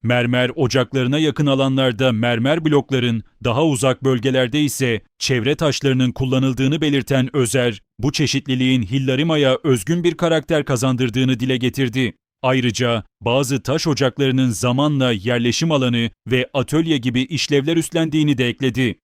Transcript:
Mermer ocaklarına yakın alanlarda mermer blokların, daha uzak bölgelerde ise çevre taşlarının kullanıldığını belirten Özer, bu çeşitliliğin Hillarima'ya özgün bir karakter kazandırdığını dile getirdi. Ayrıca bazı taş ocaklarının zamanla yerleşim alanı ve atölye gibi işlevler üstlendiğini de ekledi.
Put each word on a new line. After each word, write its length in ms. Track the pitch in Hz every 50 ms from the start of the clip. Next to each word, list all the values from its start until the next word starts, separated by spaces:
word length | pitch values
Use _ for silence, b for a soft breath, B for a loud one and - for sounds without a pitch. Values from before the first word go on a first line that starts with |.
Mermer 480 | - 117 123 123 120 120 123 127 127 123 127
ocaklarına 640 | - 139 117 - 135 123 - - 131 127 123 139 156
yakın 280 | 160 151 131 - 151
alanlarda 680 | 143 135 135 135 135 131 135 135 127 117 101 135 131
mermer 520 | 117 107 113 123 120 117 120 135 156 165 156
blokların, 580 | 156 147 143 127 - 135 127 123 123 117 113 - _ _ _ -
daha 220 | 123 110 127 156
uzak 380 | 160 143 113 139 131 127 - 131
bölgelerde 560 | 131 131 123 107 135 127 131 127 120 113 151
ise 420 | 151 139 - - 135 123 113 98 - _ _ _
çevre 360 | - - 135 123 101 135 151
taşlarının 580 | - 165 147 127 - - 139 131 127 127 123
kullanıldığını 680 | 117 - 135 131 131 131 135 135 127 113 135 135 151 160
belirten 560 | 156 151 143 139 120 - 139 131 127 131 -
Özer, 460 | 143 127 110 - 131 123 120 107 - _ _ _ -
bu 140 | 107 147
çeşitliliğin 720 | - - 151 120 - 139 - 135 131 127 127 127 131 127
Hillarima'ya 760 | 113 90 123 135 135 131 131 127 156 170 160 151 143 131 131 - -
özgün 400 | 156 131 120 - - 170 175 165
bir 100 | 175 165
karakter 500 | - 175 165 160 160 139 - 170 151 139
kazandırdığını 760 | - 139 120 131 131 127 120 131 123 107 131 131 127 131 110
dile 160 | 120 131 131
getirdi. 580 | 127 120 123 - 135 135 123 110 131 127 107 - _ _ _ _ _
Ayrıca 600 | - 127 131 131 123 123 101 - 127 120 117 110 98 _ _ _
bazı 420 | 107 117 120 135 143 123 139 127
taş 240 | - - 135 131 -
ocaklarının 640 | 170 143 - 139 127 - - 139 135 131 131 131 127
zamanla 600 | 113 - - 123 123 131 147 151 151 135 131 127
yerleşim 600 | 117 98 92 120 120 120 117 120 117 - 165 165
alanı 380 | 156 139 127 123 120 117 117 113 - _ _ 110
ve 200 | 123 127 127 - -
atölye 440 | 139 123 - 143 156 165 160 156 131
gibi 220 | 113 127 117 127
işlevler 560 | 131 - 170 139 - - 147 143 135 151 170
üstlendiğini 600 | 165 160 - - 170 160 160 151 156 151 151 143 117
de 100 | 127 120
ekledi. 500 | 117 _ 135 131 107 127 131 117 90 _